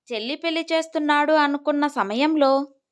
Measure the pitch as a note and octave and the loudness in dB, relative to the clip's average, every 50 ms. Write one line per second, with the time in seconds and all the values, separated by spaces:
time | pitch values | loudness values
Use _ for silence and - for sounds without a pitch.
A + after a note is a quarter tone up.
0 | _ - A#3+ G#3+ G#3+ A#3+ D4 D4+ - E4+ D#4+ E4 E4 E4 E4 D#4+ D#4+ D#4+ - D#4+ | _ -10 -8 -8 -6 -6 -8 -4 -4 -4 -2 -4 -4 -2 -2 -2 -2 -2 -4 -4
1 | D4+ D4 D4 D4 D4 D4+ D#4 D#4 D4 C#4+ C#4+ C#4+ C#4+ D4+ D4 C#4+ D4 D4 C#4 B3+ | -2 0 2 2 2 2 4 2 2 2 0 -2 -2 -2 -2 0 -2 -2 -2 -4
2 | G3 G3 G#3+ A#3+ C#4+ D#4 D#4+ D4+ C#4 C4+ C4+ C#4 C#4+ C#4 - _ _ _ | -4 -2 -2 0 0 0 2 2 4 4 4 2 0 -4 -10 _ _ _